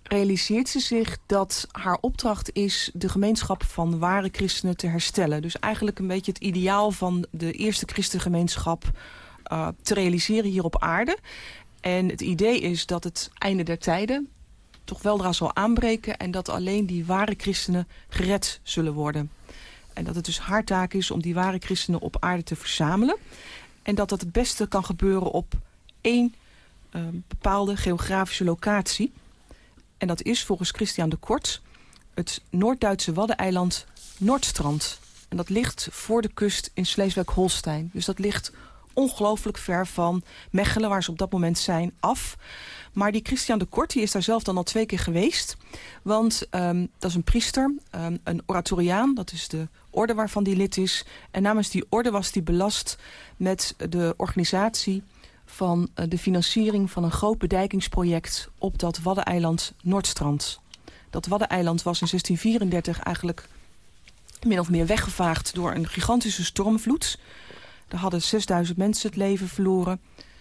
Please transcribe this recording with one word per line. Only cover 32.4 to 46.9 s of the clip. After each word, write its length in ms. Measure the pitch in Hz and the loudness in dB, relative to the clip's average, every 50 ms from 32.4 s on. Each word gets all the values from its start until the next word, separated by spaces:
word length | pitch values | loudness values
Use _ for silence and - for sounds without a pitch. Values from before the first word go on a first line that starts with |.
| - - | -8 -4
Noord-Duitse 640 | - 180 202 233 262 - - 202 196 - - - 160 | 0 2 2 2 2 2 2 2 2 0 -2 -2 0
waddeneiland 720 | 175 214 220 - - 185 190 185 180 180 180 - - - - - - - - - - | 0 2 2 2 0 0 0 2 2 0 0 0 -4 -6 -12 -18 -20 -20 -20 -6 0
Nordstrand. 800 | 190 220 262 269 - - - - 151 147 147 151 - - - - - - - - - - | 2 4 4 4 2 0 -2 0 0 0 0 0 -2 -4 -6 -10 -16 -20 -20 -20 -12 -8
En 80 | - 175 | -6 -6
dat 120 | 170 - | -4 0
ligt 380 | 190 226 247 - - - - - | 0 0 2 0 -2 -6 -10 -10
voor 300 | - - - - 220 240 | -8 -10 -2 0 0 2
de 80 | 220 214 - | 2 0 -2
kust 380 | - 208 202 - - - - - | 0 0 0 0 -2 -6 -6 -4
in 120 | - 180 | -2 -2
Sleeswijk-Holstein. 1040 | - - 208 196 196 180 190 180 - - 185 185 180 - - - 160 151 151 160 175 180 | 0 2 2 2 2 2 0 0 0 2 2 2 2 2 0 -2 -2 -4 -4 -4 -6 -6
Dus 120 | 175 170 | -4 -4
dat 140 | - 185 - | -4 -2 0
ligt 320 | 190 208 202 - - - - - - - - - - - - | -2 -2 -2 -2 -6 -8 -12 -14 -20 -20 -20 -20 -20 -6 0
ongelooflijk 640 | 254 269 262 - - 208 208 214 208 - 208 202 - | 0 0 0 2 2 2 2 2 2 -2 -4 -6 -6
ver 300 | - - 180 175 190 180 | -4 -2 0 0 0 -2
van 360 | - - 170 170 175 180 - - - - - - | 0 2 2 2 2 0 -4 -6 -16 -20 -10 -2
Mechelen, 380 | - 185 202 - - 220 220 208 | 0 0 2 2 2 0 2 2
waar 140 | 202 190 165 | 2 0 0
ze 80 | - | -2
op 60 | 165 160 | -2 -4
dat 140 | 190 185 | -2 -2
moment 260 | 196 180 170 170 170 - | 0 0 2 2 2 0
zijn, 360 | - - 175 165 175 180 - - | 0 0 0 0 0 -2 -4 0
af. 380 | - 190 254 - - - - - - - - - - - - - - - - | 0 0 0 0 -2 -4 -6 -10 -14 -18 -18 -18 -16 -16 -16 -18 -18 -8 -2
Maar 180 | 196 202 208 | 0 0 2
die 100 | 208 220 - | 2 0 0
Christian 360 | - 262 254 - - 233 208 | 0 -2 -2 0 0 2 0
de 60 | 180 | 0
Kort, 280 | - - 233 311 - - | 0 0 0 0 2 2
die 80 | 262 | 0
is 100 | 214 208 | 0 2
daar 100 | - 196 170 | 0 0 2
zelf 200 | 214 226 226 - | 2 2 2 2
dan 140 | 208 185 180 | 0 0 0
al 60 | 170 | -2
twee 220 | - - 226 226 | 0 0 0 0
keer 140 | 220 196 180 | 0 0 -2
geweest. 580 | - 175 165 170 202 320 - - - - - - - - - - - - - - | 0 0 2 2 2 2 2 0 -4 -4 -8 -12 -14 -18 -18 -18 -18 -18 -20 -10
Want, 460 | - 196 214 220 226 226 226 - - - | -2 0 2 4 4 2 2 0 -4 -4
ehm, 360 | - 180 180 175 175 175 180 - | -2 -2 0 0 2 0 -2 -2